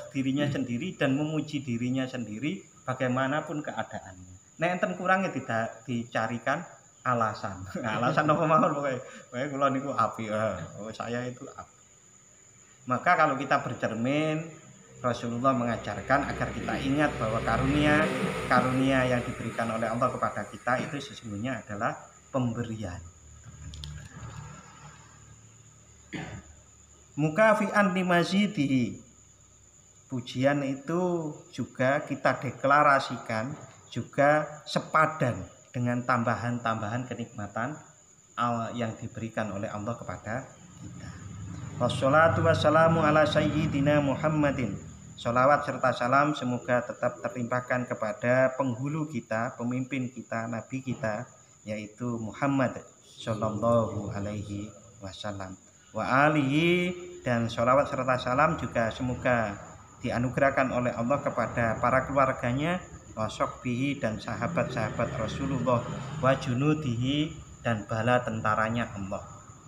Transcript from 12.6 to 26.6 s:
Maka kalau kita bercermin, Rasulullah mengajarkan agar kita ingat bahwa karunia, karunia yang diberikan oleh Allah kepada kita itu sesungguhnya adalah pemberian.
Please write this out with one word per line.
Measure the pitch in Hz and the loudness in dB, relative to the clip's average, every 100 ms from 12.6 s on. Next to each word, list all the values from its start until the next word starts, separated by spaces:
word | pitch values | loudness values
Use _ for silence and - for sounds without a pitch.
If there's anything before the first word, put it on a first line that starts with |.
| _ _ 127 | _ _ -2
Maka | 120 180 | 0 4
kalau | 175 156 131 | 6 4 2
kita | 139 143 | 2 0
bercermin, | 131 117 120 113 123 147 156 156 165 - - - - - | 0 -4 -2 0 0 2 0 -2 -6 -14 -20 -20 -20 -6
Rasulullah | 123 117 117 120 135 | -4 -2 -4 0 2
mengajarkan | 123 120 110 110 101 95 139 - | 4 2 -2 -4 -4 2 2 2
agar | - 113 | -4 -4
kita | 117 117 113 | -4 -4 -2
ingat | 135 143 147 139 | 0 2 2 0
bahwa | 110 113 | 0 0
karunia, | 110 117 131 147 151 151 156 - 185 - - | 2 2 4 4 6 4 4 0 -2 -2 2
karunia | 127 127 131 135 131 127 | 4 4 2 4 4 4
yang | 123 120 | 2 -2
diberikan | - 113 110 113 | -6 -6 -4 -2
oleh | 113 113 | -2 -2
Allah | 120 127 | 0 0
kepada | 117 110 110 101 | 0 -2 -2 -8
kita | 107 120 123 | -6 -2 -2
itu | 151 147 | -2 -6
sesungguhnya | - - 113 101 123 117 | -10 -12 -10 -6 -6 -6
adalah | - 101 123 - - - - | -8 -4 -2 -4 -12 -20 -6
pemberian. | 131 123 113 110 110 92 85 85 - - - - - - - - - - - - - - - - - - - - - - - - - - - - - - 170 - - - - | -2 0 -2 -4 -6 -8 -8 -12 -20 -20 -20 -20 -18 -14 -14 -12 -14 -16 -16 -14 -14 -16 -18 -20 -20 -20 -20 -20 -20 -20 -20 -20 -20 -20 -20 -20 -20 -14 -12 -10 -12 -16 -20